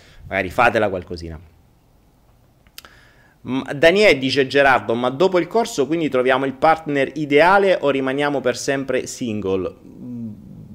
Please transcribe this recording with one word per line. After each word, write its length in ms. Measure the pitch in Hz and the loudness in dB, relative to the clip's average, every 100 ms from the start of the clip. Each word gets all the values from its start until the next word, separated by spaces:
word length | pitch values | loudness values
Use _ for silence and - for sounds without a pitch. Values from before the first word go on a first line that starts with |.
| - - - | -20 -20 -6
magari 220 | 95 92 | -4 -2
fatela 380 | 85 120 113 107 | 2 2 4 0
qualcosina. 520 | 92 - 87 82 78 - _ _ _ _ _ _ _ _ _ _ _ _ - - _ _ _ _ _ 123 | -2 -8 -12 -12 -16 -18 _ _ _ _ _ _ _ _ _ _ _ _ -20 -20 _ _ _ _ _ -8
M-, 260 | 131 - | -6 -6
Daniele 460 | 143 160 196 214 143 | 2 4 6 4 4
dice: 280 | 131 131 135 | 0 0 0
"Gerardo, 480 | 135 139 123 107 | 2 4 4 0
ma 160 | 120 127 | -2 -2
dopo 280 | 135 185 180 | 0 2 2
il 80 | 170 | 0
corso 400 | 226 220 - 131 | -2 -2 -2 -2
quindi 220 | 170 151 | -2 -2
troviamo 360 | 127 127 131 | 0 2 2
il 100 | 135 | 0
partner 560 | 131 156 160 - 143 135 | 0 2 2 -2 -4 -2
ideale 640 | 151 147 143 165 202 196 180 | -4 0 4 6 4 4 2
o 100 | 139 | 0
rimaniamo 500 | 135 135 135 147 143 | 0 -2 -2 -2 -2
per 160 | 123 120 | -2 -2
sempre 500 | - 139 135 127 - | -2 -4 -2 -4 -6
single?" 680 | - 123 104 95 95 90 - | -8 -6 -4 -2 -2 -4 -10
Mm, 480 | - - 127 120 113 104 - - - | -18 -18 -14 -12 -12 -14 -18 -20 -20